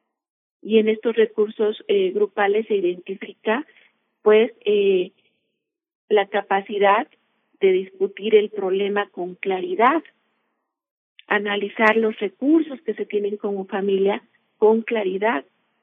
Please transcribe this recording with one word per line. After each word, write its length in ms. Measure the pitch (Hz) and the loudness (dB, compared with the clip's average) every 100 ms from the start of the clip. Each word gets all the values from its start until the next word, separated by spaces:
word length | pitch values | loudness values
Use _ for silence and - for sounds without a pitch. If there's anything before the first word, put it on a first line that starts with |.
| _ _ _ _ _ _ | _ _ _ _ _ _
Y 160 | - 220 | 0 2
en 100 | 214 | 2
estos 260 | 220 233 226 | 0 -2 0
recursos, 680 | 214 - 214 - 214 220 - | 0 0 -2 -2 -4 -2 -2
eh, 220 | 202 185 | 0 0
grupales 540 | 208 208 - 202 208 220 | 0 -2 0 0 0 0
se 100 | 208 | -2
identifica, 880 | 175 180 - 190 - - - 226 - _ _ _ _ _ | -2 -4 -10 -12 -12 -8 -4 -4 -6 _ _ _ _ _
pues, 280 | 214 214 214 - - | 4 4 4 -2 -2
eh, 460 | 208 196 190 180 _ _ _ _ _ _ _ _ _ - | 0 2 0 -2 _ _ _ _ _ _ _ _ _ -2
la 160 | 208 196 | 0 0
capacidad 800 | 208 196 196 196 208 196 208 - _ _ _ _ _ | -4 -2 -4 -4 0 2 2 -2 _ _ _ _ _
de 120 | 190 | 2
discutir 640 | 185 190 - 196 196 202 214 | 2 -2 -6 -6 -6 2 2
el 140 | 208 | 2
problema 580 | 214 190 190 202 202 202 | -4 -4 -2 -2 -2 -4
con 260 | - 180 180 | -8 -12 -8
claridad, 680 | 190 185 180 185 240 320 - _ _ _ _ _ _ _ _ _ _ _ - 208 | -6 -6 -4 0 2 2 -4 _ _ _ _ _ _ _ _ _ _ _ -4 -4
analizar 600 | 208 202 202 - 220 220 | -2 -4 -6 0 2 2
los 240 | 220 220 | 0 -2
recursos 600 | 202 - 269 330 311 262 | -8 -4 2 2 2 -6
que 120 | - | -8
se 120 | 214 196 | -8 -6
tienen 320 | 208 202 208 | -4 -4 -6
como 280 | 208 202 190 | -6 -6 -6
familia 560 | 202 196 196 196 220 - _ _ _ | -4 0 0 0 -2 -8 _ _ _
con 240 | 214 226 | 2 2
claridad, 640 | 220 226 196 190 214 143 - _ _ _ | 0 -4 -4 -2 -2 -2 -6 _ _ _